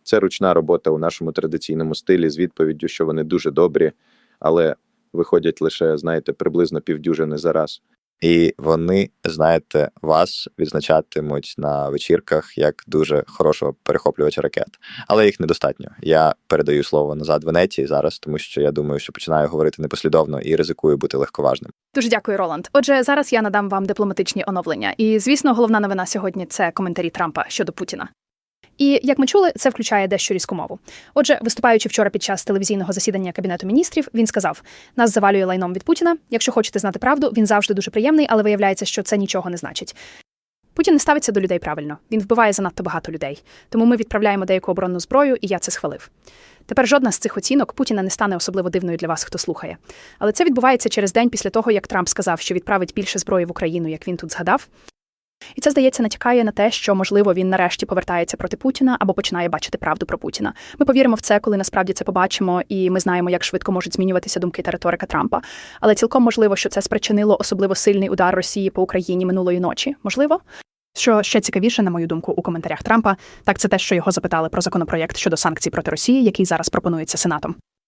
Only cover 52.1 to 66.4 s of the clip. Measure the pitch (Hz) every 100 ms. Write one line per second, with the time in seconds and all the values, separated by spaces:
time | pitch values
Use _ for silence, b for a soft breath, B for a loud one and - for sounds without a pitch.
52.1 | - 190 165 - 180 175 196 175 - 190
53.1 | 190 - 185 175 175 170 170 165 156 -
54.1 | 175 165 - 175 240 - B B _ _
55.1 | _ _ _ B B - 294 262 - 220
56.1 | - 247 247 220 202 208 - - 190 190
57.1 | 202 202 180 185 185 180 - - 185 -
58.1 | 175 170 - - - 262 262 262 247 196
59.1 | 190 - 175 170 156 - - - 156 170
60.1 | - - - - - B B 277 262 254
61.1 | 220 - 208 214 202 190 - 190 185 -
62.1 | 185 185 - 190 180 - 196 185 185 185
63.1 | 180 180 180 - 185 - 185 180 - 190
64.1 | 180 - - 180 - 175 170 175 170 160
65.1 | 156 - - B B B B 214 208 233
66.1 | 262 240 226